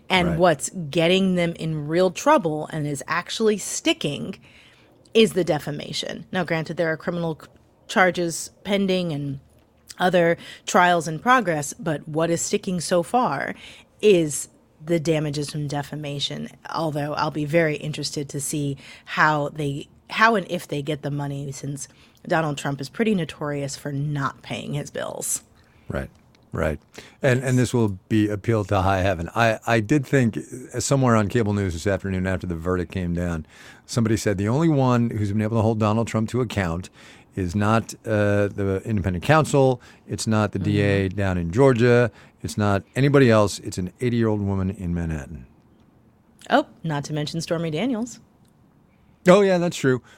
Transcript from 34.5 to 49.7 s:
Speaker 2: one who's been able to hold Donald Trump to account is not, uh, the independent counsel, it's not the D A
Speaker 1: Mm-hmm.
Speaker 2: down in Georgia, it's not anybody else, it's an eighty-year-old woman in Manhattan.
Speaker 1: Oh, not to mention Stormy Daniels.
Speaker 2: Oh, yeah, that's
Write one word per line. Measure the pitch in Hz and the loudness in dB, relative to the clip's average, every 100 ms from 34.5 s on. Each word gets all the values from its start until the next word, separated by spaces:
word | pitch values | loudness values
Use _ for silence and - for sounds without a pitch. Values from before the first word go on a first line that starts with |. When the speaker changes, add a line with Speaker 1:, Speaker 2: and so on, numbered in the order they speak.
| 131 165 | 0 2
Speaker 2:
one | 147 131 120 117 | 2 2 2 0
who's | 107 104 | -2 -2
been | 104 | 0
able | 107 117 | 0 2
to | |
hold | 107 110 | 2 2
Donald | 107 107 110 | 2 2 0
Trump | 113 110 | -2 -2
to | 120 | -2
account | 120 - 90 85 92 - - - _ - | -2 -2 -2 -4 -8 -18 -20 -20 _ -6
is | 90 101 | -4 0
not, | 104 113 - - - | 2 2 0 -10 -2
uh, | 107 101 101 101 | 0 2 2 0
the | 101 98 95 113 | -2 -2 -2 -2
independent | 107 90 90 | -2 -2 -2
counsel, | - 156 147 143 131 123 - - - | 2 2 4 4 2 2 -8 -20 -10
it's | 113 - | -6 0
not | 107 104 | 2 0
the | 101 | 0
D | 98 104 | 0 2
A | 101 98 95 | 4 2 0
Speaker 1:
Mm-hmm. | 98 | 0
Speaker 2:
down | 98 90 | 0 0
in | 85 | 0
Georgia, | 98 135 120 123 120 117 - - _ | 4 4 6 6 6 4 -2 -20 _
it's | - - | -8 0
not | 104 98 - 123 | 2 0 -2 0
anybody | 139 139 127 | 4 6 8
else, | 110 104 - | 6 4 -2
it's | 104 98 | -8 -6
an | 92 - | -8 -4
eighty-year-old | 123 117 113 107 | -2 0 0 0
woman | 98 98 92 | -2 -2 -2
in | 98 87 85 | -4 -4 -4
Manhattan. | 82 78 65 67 - _ _ _ _ _ _ _ _ _ - | -4 -6 -8 -14 -18 _ _ _ _ _ _ _ _ _ 0
Speaker 1:
Oh, | 254 302 - | 0 0 -8
not | 165 143 143 | -6 -4 -4
to | |
mention | 151 151 165 | -6 -4 -6
Stormy | - 165 165 | -4 -4 -2
Daniels. | 151 247 214 240 - - _ _ _ _ _ _ _ _ _ 180 | -4 -2 -4 -6 -12 -20 _ _ _ _ _ _ _ _ _ 6
Speaker 2:
Oh, | 190 | 6
yeah, | 196 180 | 6 2
that's | 175 | 0